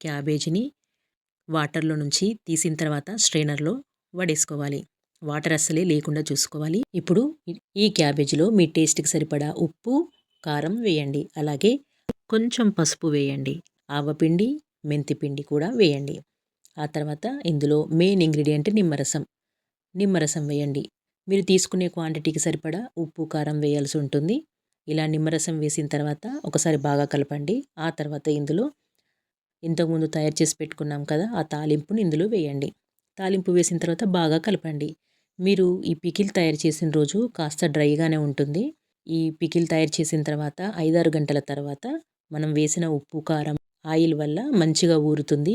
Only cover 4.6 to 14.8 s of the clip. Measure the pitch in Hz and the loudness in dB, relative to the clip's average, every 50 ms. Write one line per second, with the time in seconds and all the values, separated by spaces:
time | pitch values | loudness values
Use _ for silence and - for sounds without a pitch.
4.6 | 143 143 143 143 - _ _ _ _ _ _ _ - 151 147 151 151 165 160 147 | -4 -4 -6 -6 -8 _ _ _ _ _ _ _ -8 -6 -6 -4 0 0 2 2
5.6 | - - 160 156 185 180 156 151 147 - 147 151 156 - 147 135 - - - 151 | 2 0 0 0 2 4 2 2 2 0 -2 -2 -2 -2 -2 -2 -2 -4 -4 -6
6.6 | 151 156 165 214 285 - - 180 160 - 180 190 254 294 320 _ _ - 165 - | -4 -2 -2 -2 -2 -2 -4 -6 0 2 2 4 2 0 -4 _ _ -12 -12 -12
7.6 | _ _ _ 196 208 214 208 - 160 143 143 143 147 135 - 143 160 214 226 202 | _ _ _ 2 2 2 4 4 2 2 4 2 0 2 4 4 4 4 6 6
8.6 | 170 156 - 165 160 151 - - 156 - - 160 156 151 151 143 143 151 - - | 4 4 4 2 2 2 2 0 0 0 0 0 -2 0 -2 -2 -2 -4 -2 -2
9.6 | 175 147 - _ _ 220 254 285 339 - _ _ _ _ _ _ - 165 151 147 | -2 -2 -4 _ _ 0 0 0 0 -2 _ _ _ _ _ _ -6 -4 -2 -2
10.6 | 147 160 202 233 233 214 165 151 143 139 139 147 - - _ 160 151 151 147 135 | -2 -2 -2 -2 0 0 0 2 0 -2 -2 -4 -4 -6 _ -4 -4 -4 -2 2
11.6 | - 214 254 285 - _ _ _ _ - - - _ _ - 220 226 240 - - | 2 2 2 2 -4 _ _ _ _ -10 -10 -10 _ _ -2 0 0 0 0 2
12.6 | 240 208 202 - 160 - - - - 160 147 147 139 139 139 139 135 131 143 170 | 2 2 2 2 0 0 0 -2 -2 0 0 0 0 0 -2 -4 -6 -6 -6 -8
13.6 | - _ _ _ _ - 143 147 143 147 151 156 170 160 165 175 214 247 285 302 | -10 _ _ _ _ -6 -4 -4 -2 -2 0 2 2 4 4 4 2 0 0 -6
14.6 | - _ _ _ | -10 _ _ _